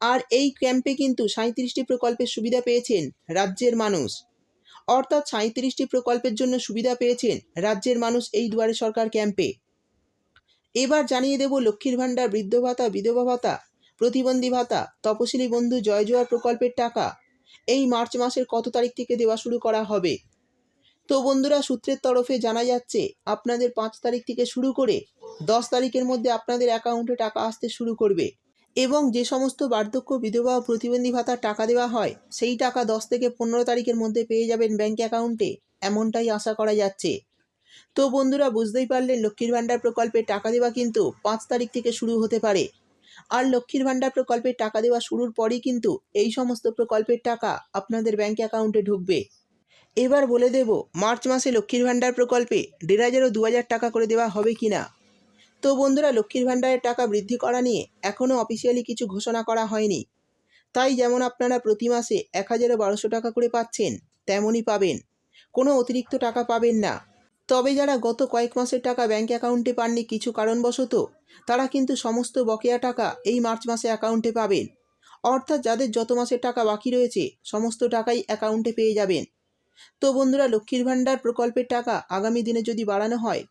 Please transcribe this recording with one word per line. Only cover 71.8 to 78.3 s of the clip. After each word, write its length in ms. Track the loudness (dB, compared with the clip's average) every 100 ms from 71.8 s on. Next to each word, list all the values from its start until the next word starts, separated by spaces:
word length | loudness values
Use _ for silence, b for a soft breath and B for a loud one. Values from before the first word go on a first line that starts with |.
| 0 -2
সমস্ত 400 | -2 -2 -2 -2
বকেয়া 340 | -2 0 0 0
টাকা 280 | -2 -2 -4 -4 -2
এই 120 | 0
মার্চ 220 | 0 -2 -4
মাসে 200 | -4 -2
অ্যাকাউন্টে 420 | -2 0 0 0
পাবেন। 340 | 0 0 0 -2 _ _ _ B B
অর্থাৎ 360 | 0 0 0 -2
যাদের 260 | 0 0 0
যত 180 | -2 0
মাসের 300 | 0 0 -2
টাকা 200 | -2 0 0
বাকি 240 | 0 0
রয়েছে, 320 | 0 0 0 -4 -8 -8
সমস্ত 360 | -4 -4 -2 -2
টাকাই 280 | 0 0 -2
অ্যাকাউন্টে 460 | -2